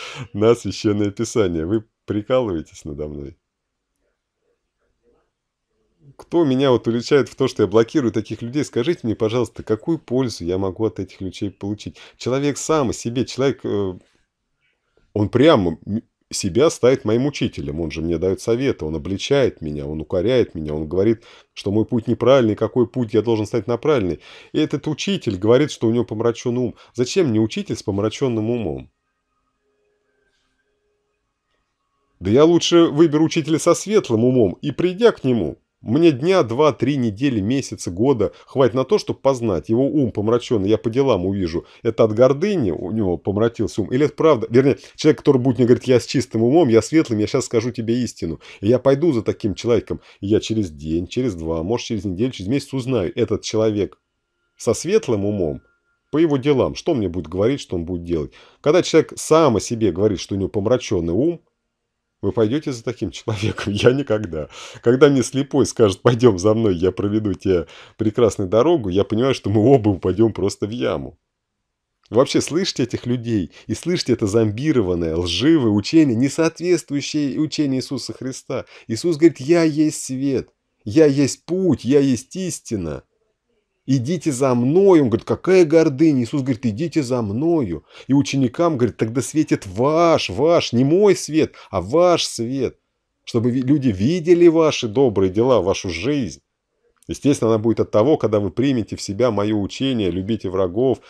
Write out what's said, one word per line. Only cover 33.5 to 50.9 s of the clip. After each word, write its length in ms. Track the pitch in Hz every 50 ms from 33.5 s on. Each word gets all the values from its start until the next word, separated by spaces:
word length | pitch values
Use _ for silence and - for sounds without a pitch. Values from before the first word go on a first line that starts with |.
| 165
со 160 | 147 - 170 170
светлым 520 | 165 - 190 220 202 - - 117 107 117
умом 320 | 127 127 127 110 92 - -
и, 100 | - 147
придя 420 | 127 - 160 180 180 185 240 220 -
к 100 | - -
нему, 360 | 131 123 110 85 69 - _ _ _ _ _
мне 300 | - 98 113 151 170 170
дня, 300 | 143 117 143 175 190 185
два, 320 | 147 107 113 127 156 151 123
три, 240 | - 165 - 151
недели, 440 | 139 120 113 101 98 135 143 123 107
месяца, 500 | 95 107 131 139 - - 107 - - 104
года 420 | 87 90 113 139 139 110 98 87 - - -
хватит 260 | _ - 127 135 117 101
на 120 | 131 131
то, 120 | - 208
чтобы 220 | 208 - - 113 -
познать. 500 | - 135 135 120 117 110 95 80 - -
Его 160 | 110 120 135
ум 260 | 139 - 156 135 107
помраченный, 560 | - 110 101 110 120 117 - - 127 104 92
я 120 | 101 110 107
по 100 | - 120
делам 380 | 110 131 139 135 113 92 87
увижу. 400 | 95 98 101 92 82 80 85 - _ - - -
Это 220 | 117 113 - 120
от 80 | 110 107
гордыни 560 | 107 131 131 139 143 175 214 208 170 120 92
у 180 | 78 - - 87
него 300 | 104 113 104 92 87 78
помрачился 640 | - - 95 104 113 117 - - 110 104 - - 98
ум? 80 | - 120
Или 120 | 131 151
это 100 | 139 -
правда? 320 | - 147 160 151 117 104 -
Вернее, 300 | 110 131 131 143 107 - - - _
человек, 240 | - - - - -
который 180 | - 147 139
будет 220 | 127 120 135 120 113
мне 80 | 123
говорить: 200 | 113 123 - -
«Я 120 | 127 127 117
с 80 | -
чистым 340 | - - 139 113 - - 113
умом, 280 | 113 120 139 175 170 123
я 120 | 110 110
светлым, 380 | 107 - 151 160 156 - 117 104
я 80 | 104
щас 180 | 101 - 135 -
скажу 240 | - - 117 107 123
тебе 320 | 110 - 110 107 113 127
истину». 380 | 120 107 - - 98 82 76 - - - - -
И 60 | 98
я 120 | 104 123 120
пойду 340 | - 139 139 139 165 175 135
за 80 | 113
таким 320 | - - - - - 107 90
человеком. 480 | - - 117 120 107 - - 87 73 _ - - -
И 40 | -
я 140 | 98 107 98
через 320 | - - 110 110 101 85
день, 340 | 76 71 73 80